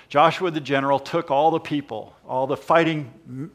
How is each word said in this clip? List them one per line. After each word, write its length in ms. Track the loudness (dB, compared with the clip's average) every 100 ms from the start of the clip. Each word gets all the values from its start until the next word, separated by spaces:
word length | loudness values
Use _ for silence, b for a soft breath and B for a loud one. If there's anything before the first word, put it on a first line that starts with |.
| B
Joshua 440 | 4 4 2 -4
the 80 | -4
general 400 | -2 0 2 0
took 320 | 0 -4 0
all 180 | 2 2
the 80 | 0
people, 560 | -2 -6 -6 -10 -12 -18 -8
all 180 | -4 -4
the 100 | -4
fighting 560 | 2 4 4 0 -6 -14 -16
m-, 240 | -14 -14